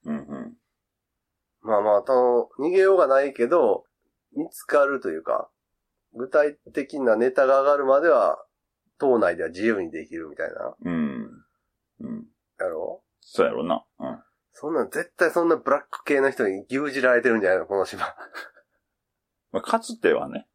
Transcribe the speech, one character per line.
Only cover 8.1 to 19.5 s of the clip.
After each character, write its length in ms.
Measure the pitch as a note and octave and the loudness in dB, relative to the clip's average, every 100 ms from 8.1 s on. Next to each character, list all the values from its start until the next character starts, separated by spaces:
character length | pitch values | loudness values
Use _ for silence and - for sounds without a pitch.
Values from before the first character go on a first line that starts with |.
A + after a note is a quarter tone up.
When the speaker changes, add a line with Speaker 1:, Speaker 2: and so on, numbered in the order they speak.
| C#3 F#2 - - _ _ _ _ _ | 4 4 0 -8 _ _ _ _ _
Speaker 2:
島 220 | C#3+ A#2+ | 2 4
内 160 | F#2+ E2+ | 2 0
で 80 | |
は 60 | E2 | -6
自 160 | E2+ G#2+ | -4 -2
由 160 | G#2+ | -2
に 100 | F2 | -4
で 140 | D#2+ D#2 | -10 -12
き 80 | E2 | -12
る 140 | D#2+ | -14
み 60 | - | -10
た 100 | - | -10
い 40 | |
な。 220 | - - - F2 | -8 -12 -10 -6
Speaker 1:
う 40 | |
ん。 540 | E2+ D2+ C2 G#1+ - _ _ _ _ _ _ | -4 -4 -6 -12 -16 _ _ _ _ _ _
う 60 | - | -12
ん。 200 | A2 - _ _ _ | -12 -14 _ _ _
Speaker 2:
や 80 | F#2 | -8
ろ？ 360 | D#2+ F2 - _ _ | -6 -10 -12 _ _
Speaker 1:
そ 240 | _ - | _ -2
う 40 | D2 | 0
や 40 | |
ろ 120 | A1+ | 0
な。 220 | E2 - _ _ | -4 -4 _ _
う 80 | C2+ | -14
ん。 160 | - _ _ _ | -14 _ _ _
Speaker 2:
そ 160 | - D3 | -14 -6
ん 40 | D#3+ | -4
な 80 | G#2+ | -4
ん、 40 | |
絶 240 | D3 F3 _ | -6 -10 _
対 140 | E3+ | 0
そ 120 | F3 | 2
ん 60 | E3+ | 2
な 60 | D#3+ | 0
ブ 160 | A#2+ | 0
ラ 80 | C#3+ | -2
ッ 20 | |
ク 220 | - - | -2 -14
系 180 | - C#3 | -2 2
の 80 | C3+ | 2
人 180 | C3 A2 | 2 -2
に 180 | F#2+ G2+ | -2 -6
牛 80 | C3 | -6
耳 220 | D3 C3+ | -4 0
ら 140 | B2+ B2 | 2 4
れ 60 | |
て 80 | B2 | 4
る 80 | A2+ | 2
ん 40 | |
じ 60 | F#2+ | 2
ゃ 20 | |
な 60 | F#2 | 0
い 20 | |
の？ 60 | D#2+ | 0
こ 100 | G2 | -2
の 100 | F#2 | -2
島。 200 | G2 - - - - - _ _ _ _ _ _ _ _ _ _ | -4 -10 -10 -18 -18 -18 _ _ _ _ _ _ _ _ _ _